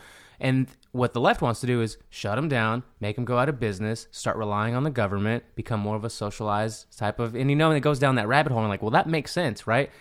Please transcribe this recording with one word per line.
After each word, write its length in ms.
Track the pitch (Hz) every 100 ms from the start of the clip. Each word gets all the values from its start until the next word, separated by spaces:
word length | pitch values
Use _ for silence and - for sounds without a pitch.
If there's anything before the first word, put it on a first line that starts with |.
| - - - -
And 280 | 135 131 127 - _
what 220 | 127 120
the 80 | 120
left 200 | 156 233
wants 200 | 131 110
to 60 | 123
do 140 | 123
is 160 | 113 - -
shut 280 | - 101 110
'em 120 | 156
down, 340 | 131 110 117 - -
make 180 | 104 107
'em 60 |
go 140 | 120 123
out 100 | 135
of 140 | 135
business, 460 | 113 95 107 113 -
start 240 | - 117 104
relying 400 | 107 104 110 123
on 80 |
the 60 | 151
government, 520 | 131 101 101 104 117 - -
become 240 | - 110
more 160 | 104 107
of 80 |
a 60 | 110
socialized 880 | - 104 - 107 104 110 110 - -
type 200 | 104 -
of, 140 | 117
and, 160 | 117 135
you 60 | 143
know, 140 | 160
and 80 | 151
it 20 |
goes 180 | 147 139
down 180 | 139 127
that 120 | 107
rabbit 240 | 135 151
hole, 100 | 117
and 80 | 110
like, 120 | 98
well, 100 | 104
that 160 | 151 160
makes 240 | 160 127
sense, 340 | - 160 104 -
right? 240 | 117 143 -